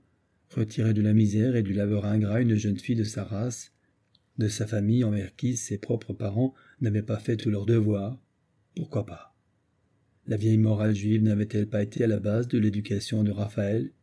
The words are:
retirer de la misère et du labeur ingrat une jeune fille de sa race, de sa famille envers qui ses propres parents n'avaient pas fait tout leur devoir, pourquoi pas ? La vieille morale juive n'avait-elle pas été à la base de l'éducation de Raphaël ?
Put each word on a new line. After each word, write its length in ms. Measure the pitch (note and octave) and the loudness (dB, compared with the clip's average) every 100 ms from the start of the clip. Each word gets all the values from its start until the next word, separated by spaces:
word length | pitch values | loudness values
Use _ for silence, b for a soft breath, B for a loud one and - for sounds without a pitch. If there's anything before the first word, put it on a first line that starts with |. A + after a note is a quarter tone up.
| _ _ _ _ _ | _ _ _ _ _
retirer 420 | - A2 B2+ A2 | -4 -4 0 0
de 80 | G#2+ | 2
la 140 | G#2+ | 4
misère 420 | G#2+ G#2+ G#2+ B2 A#2+ | 6 6 4 2 2
et 60 | |
du 100 | G2 | 0
labeur 320 | G2 G#2 G#2 | 0 0 0
ingrat 380 | G2+ G#2+ G2+ A2+ | 0 0 2 2
une 120 | A#2 | 2
jeune 240 | G#2+ G#2+ G2 | 2 0 -2
fille 180 | - A#2 | -2 -2
de 60 | |
sa 220 | G#2+ G#2 | -2 -4
race, 480 | G2 G2+ B2 A#2 - _ _ _ _ _ _ - | -6 -4 -4 -6 -14 _ _ _ _ _ _ -4
de 100 | G#2+ | -2
sa 200 | - G#2 | -2 -2
famille 380 | A2 G#2 A#2+ | 0 2 2
envers 300 | A2 G#2 F#2 | 2 0 -4
qui 220 | - A#2+ B2 | -4 -4 -4
ses 220 | - G2+ | -6 -8
propres 340 | - A2+ - | -4 -6 -4
parents 420 | - G#2 G#2 C3 B B B | -6 -4 0 -2 B B B
n'avaient 200 | A#2 G#2+ | -2 0
pas 160 | G#2+ A2 | -2 -4
fait 200 | - A2 | -2 -2
tout 120 | A2 | 0
leur 140 | G2+ | -2
devoir, 560 | G2+ A#2 G#2+ G2+ G2+ C3 _ _ _ _ _ | 2 2 2 0 -2 -8 _ _ _ _ _
pourquoi 320 | - D#3+ G#2+ G2+ | -10 -6 -6 -8
pas ? 280 | - - _ _ _ _ _ _ _ _ _ - | -12 -20 _ _ _ _ _ _ _ _ _ -6
La 100 | G#2 | -2
vieille 220 | A2 A2 | 2 4
morale 360 | G#2+ G#2 A2 | 4 2 2
juive 280 | G2+ G#2 G#2+ | 0 2 2
n'avait-elle 440 | A2 G#2 G#2+ G#2+ G#2 | 4 2 0 -2 -2
pas 160 | G#2 | -2
été 220 | G#2 - | -2 -2
à 40 | A2+ | 0
la 120 | G#2 | 0
base 260 | G#2 A2 B2 | 0 -2 0
de 120 | A#2+ | 2
l'éducation 640 | G#2 G2+ G#2 G2+ - A2 | 2 0 -2 -4 -2 0
de 60 | G#2 | 0
Raphaël ? 600 | G2 G2+ - G2+ A2 C3 _ | 0 -4 -2 -2 -2 -4 _